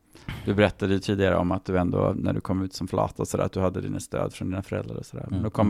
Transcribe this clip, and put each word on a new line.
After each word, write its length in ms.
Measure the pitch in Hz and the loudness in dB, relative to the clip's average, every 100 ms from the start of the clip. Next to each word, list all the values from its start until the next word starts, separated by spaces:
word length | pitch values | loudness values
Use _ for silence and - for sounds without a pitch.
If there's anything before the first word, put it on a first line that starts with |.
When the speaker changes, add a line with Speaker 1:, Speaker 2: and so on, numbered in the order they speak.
| _ - - - | _ -14 -10 -6
Speaker 1:
du 100 | - | 0
berättade 380 | 104 101 - 98 | 4 4 4 0
ju 40 | 98 | 2
tidigare 360 | - 101 95 87 | 2 2 4 4
om 160 | 87 | 2
att 120 | 95 | 0
du 140 | - 92 | 0 0
ändå, 360 | 92 95 98 95 | 2 2 2 2
när 160 | 95 | -2
du 80 | 101 | -2
kom 220 | - 95 | -2 -2
ut 120 | 95 | -4
som 140 | - 98 | -6 -4
flata 340 | 104 104 - | 0 -2 -2
och 60 | 101 | -4
sådär, 160 | 98 | -2
att 80 | 98 | -2
du 80 | 95 | 0
hade 200 | 92 98 | 0 0
dina 200 | 98 98 | -4 -6
stöd 320 | - - 98 | -6 -4 -4
från 180 | - 95 | -4 -6
dina 120 | 92 | -6
föräldrar 340 | - 101 107 110 | -4 -6 -6 -8
och 100 | - | -10
sådär. 180 | - - | -12 -6
Men 60 | 92 | -4
Speaker 2:
Mm, 80 | 110 | -2
Speaker 1:
att 60 | |
komma 140 | - 104 | 2 4